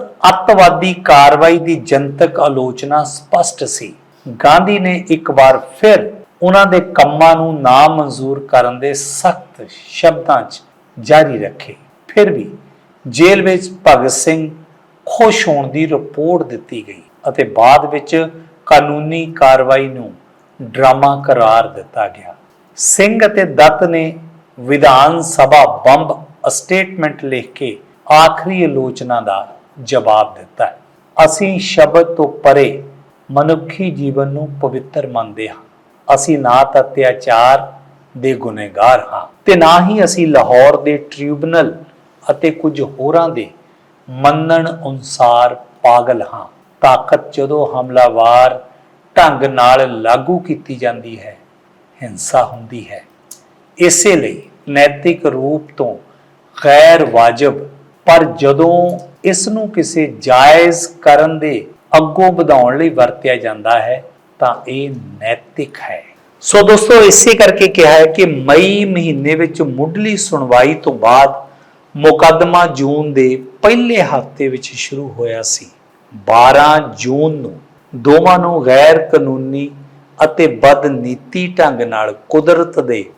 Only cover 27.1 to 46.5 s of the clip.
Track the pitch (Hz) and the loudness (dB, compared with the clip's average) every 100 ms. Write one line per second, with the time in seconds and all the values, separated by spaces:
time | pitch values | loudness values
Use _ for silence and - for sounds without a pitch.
27.1 | 139 139 127 - - 131 104 _ _ - | -8 -8 -8 -10 -12 -12 -12 _ _ 2
28.1 | 151 160 - 185 185 165 135 131 123 123 | 4 4 0 -6 -4 -2 -2 -6 -8 -6
29.1 | 120 104 98 104 - _ 143 120 127 110 | -6 -4 -6 -8 -18 _ -20 -4 -2 2
30.1 | 107 104 - - - 113 - _ _ _ | 0 0 -6 -16 -8 -8 -10 _ _ _
31.1 | - 208 - 196 185 - - 151 170 165 | 0 0 0 -4 -6 -4 2 2 4 0
32.1 | 165 143 - 143 139 139 - - - _ | -2 -4 0 2 4 2 -4 -16 -20 _
33.1 | _ - 135 156 160 165 - 185 143 139 | _ -6 -2 -2 -2 -6 -8 -8 -6 -6
34.1 | 139 139 139 147 - 139 135 - 147 131 | -4 -6 -6 -10 -8 -8 -8 -10 -10 -8
35.1 | 120 110 104 107 - _ _ _ _ - | -8 -10 -10 -14 -14 _ _ _ _ -2
36.1 | 139 - 147 123 127 170 143 131 139 127 | -2 0 -2 0 2 2 0 -2 -2 -2
37.1 | - 135 117 123 135 151 - _ _ _ | -2 0 2 4 2 -2 -18 _ _ _
38.1 | 127 131 123 117 107 104 98 120 123 - | -8 -6 -6 -8 -12 -10 0 2 2 0
39.1 | 104 90 _ - 180 160 175 185 214 180 | -12 -14 _ 0 4 4 4 2 0 -2
40.1 | 185 160 139 117 123 139 147 147 147 147 | 0 0 2 4 4 6 4 0 -6 -8
41.1 | 143 143 147 165 165 135 - - _ _ | -12 -10 -8 -4 -2 -2 -6 -20 _ _
42.1 | _ - 143 160 160 156 139 135 - 139 | _ -8 -4 -4 -4 -6 -6 -10 -8 -2
43.1 | 165 165 120 101 _ _ _ _ _ - | -2 -2 -6 -12 _ _ _ _ _ -20
44.1 | 131 143 156 160 165 165 160 139 131 - | -2 0 0 0 -2 -2 -8 -12 -12 -10
45.1 | - 123 120 123 123 - _ 123 123 120 | -2 0 2 0 -2 -18 _ 2 2 0
46.1 | 117 - - - | -4 -6 -14 -18